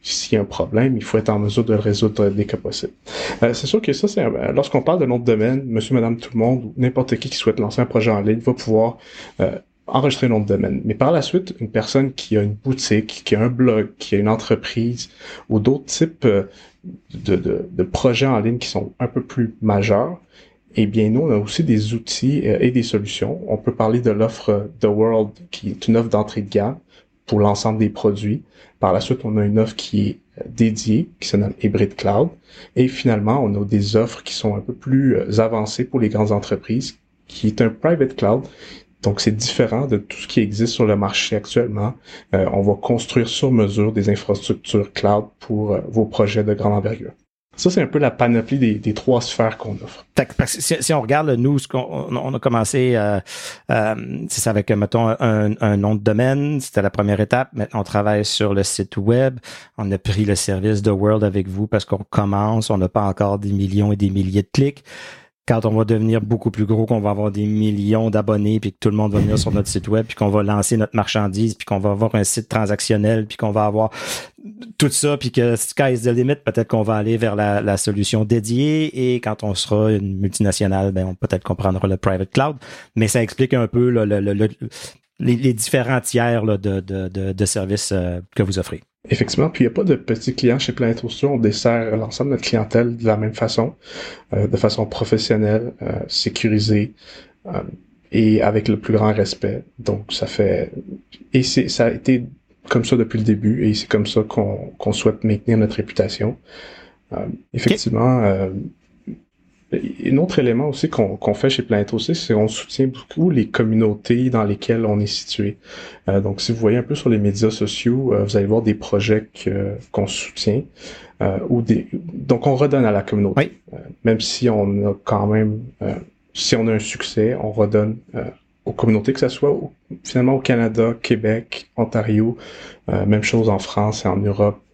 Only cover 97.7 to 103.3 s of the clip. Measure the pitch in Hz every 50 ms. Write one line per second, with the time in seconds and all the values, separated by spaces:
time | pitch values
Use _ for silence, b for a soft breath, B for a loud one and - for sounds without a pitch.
97.7 | - - - _ _ _ _ _ - 104 110 110 107 107 - 104 107 107 104 -
98.7 | 104 104 - - 117 107 110 107 107 107 98 92 - - - 98 104 117 - -
99.7 | _ - 117 - 101 101 107 - - - - - - - 104 95 92 - - -
100.7 | - - - - - - _ _ - - - _ - 131 127 - - 135 127 131
101.7 | - - 120 113 - - - - 131 127 123 - - - _ _ _ _ _ -
102.7 | - 123 131 - - 127 113 113 - 110 107 110